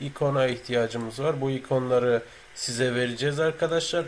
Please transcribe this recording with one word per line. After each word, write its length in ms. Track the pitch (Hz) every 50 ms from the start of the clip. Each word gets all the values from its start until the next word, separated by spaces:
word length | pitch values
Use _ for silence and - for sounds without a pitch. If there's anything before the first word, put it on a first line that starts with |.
ikona 460 | 139 143 143 - 151 143 135 135 131 127
ihtiyacımız 720 | 123 120 - - 123 120 117 113 - 120 113 113 110 131
var. 220 | 139 156 151 135
Bu 100 | 135 135
ikonları 680 | 135 127 131 - 139 131 127 127 127 123 123 123 120 117 113 - - - - - -
size 400 | - - - 120 117 127 127 120
vereceğiz 440 | 123 123 123 117 113 135 147 143 147
arkadaşlar. 680 | 160 160 156 - 170 160 165 165 165 - - 170 165